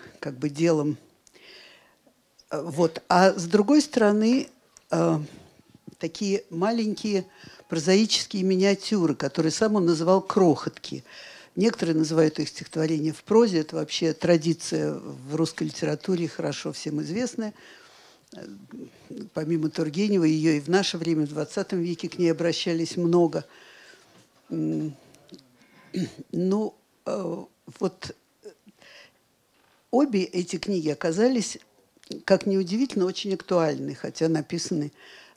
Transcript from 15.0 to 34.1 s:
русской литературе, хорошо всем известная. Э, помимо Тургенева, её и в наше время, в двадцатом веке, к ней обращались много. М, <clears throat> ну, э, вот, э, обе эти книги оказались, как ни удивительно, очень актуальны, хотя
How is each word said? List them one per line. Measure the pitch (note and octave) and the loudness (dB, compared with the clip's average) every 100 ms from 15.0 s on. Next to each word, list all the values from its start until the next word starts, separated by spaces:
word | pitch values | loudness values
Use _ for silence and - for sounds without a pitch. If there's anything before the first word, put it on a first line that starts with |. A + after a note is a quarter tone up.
| - C3+ C3 D#3 | -10 -14 -8 -2
русской | D#3+ - | -2 -2
литературе, | D#3 - D3+ D3+ - F3+ D#3+ | -8 -4 -4 -4 -2 -2 -2
хорошо | - D#3 - D#3 | -6 -6 -6 -10
всем | D3 D3+ D3+ | -10 -6 -6
известная. | D3+ G3+ B3 - G#3+ - - - - - - _ _ | -6 -4 -4 -6 -8 -10 -20 -20 -20 -20 -20 _ _
Э, | - - - - - - - - - - | -18 -18 -18 -18 -18 -18 -20 -18 -16 -10
помимо | - D#3 E3 D#3 | -8 -2 -2 -2
Тургенева, | E3+ D#3 D3+ G#3+ G3 | -2 -4 0 2 4
её | D#3+ D#3 D#3+ | 4 4 2
и | D3 | 2
в | C#3+ | 2
наше | G3 F#3 E3+ | 0 0 -4
время, | E3+ D#3 | -2 0
в | D3 | -2
двадцатом | D3+ D3+ G3+ F#3+ F#3 | -4 -6 -6 -4 -4
веке, | E3+ E3 E3 | -4 -4 -8
к | - | 0
ней | E3+ | 0
обращались | D#3+ E3+ D#3 F3+ E3 E3 F3+ | 2 0 -2 -2 -2 -2 -2
много. | E3+ F3 E3 C#3+ - - - - - - _ _ _ _ _ | 2 4 4 0 -8 -16 -20 -20 -20 -20 _ _ _ _ _
М, | E3 D#3 D#3 D3+ C#3 _ - _ - _ _ _ _ - | -4 -4 -4 -6 -10 _ -20 _ -20 _ _ _ _ -10
<clears throat> | F#3 - - - | -8 -8 -10 -10
ну, | E3+ F#3+ G#3 G#3+ - _ _ - | -4 0 0 -2 -8 _ _ -8
э, | G#3+ E3+ E3+ - _ - - | -6 -6 -8 -12 _ -20 -6
вот, | F#3 - - - _ _ | -6 -6 -14 -16 _ _
э, | G#3 - G#3 _ - - - _ _ _ _ _ _ _ _ | -20 -20 -20 _ -20 -20 -20 _ _ _ _ _ _ _ _
обе | B3 C#4+ G3 | 0 2 0
эти | F3+ F3+ F3 F#3 | -2 -4 -6 -6
книги | - F#3 D3+ | -4 -2 -2
оказались, | C#3+ E3+ E3+ B3 B3 - - - _ _ _ - - - | -2 -2 2 2 2 -2 -8 -18 _ _ _ -18 -12 0
как | F#3 | 2
ни | G#3 F#3+ | 4 0
удивительно, | E3+ A3 C4+ G#3 F#3 | 0 -2 -2 0 -2
очень | - G3+ | -2 -4
актуальны, | F#3+ - F3+ D#3 C#3 C#3 | -6 0 0 2 -2 -6
хотя | C3+ D3 | -8 -10